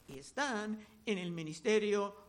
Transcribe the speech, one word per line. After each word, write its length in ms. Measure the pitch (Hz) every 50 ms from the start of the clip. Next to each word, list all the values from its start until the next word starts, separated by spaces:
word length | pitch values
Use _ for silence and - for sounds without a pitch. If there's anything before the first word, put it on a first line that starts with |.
| -
y 120 | - - 135
están 680 | 143 - - 262 294 269 226 208 214 214 214 214 - - - - -
en 120 | 226 202 180
el 140 | 180 175
ministerio 800 | 170 165 160 156 156 - - 214 214 208 208 208 202 208 202 202 - - -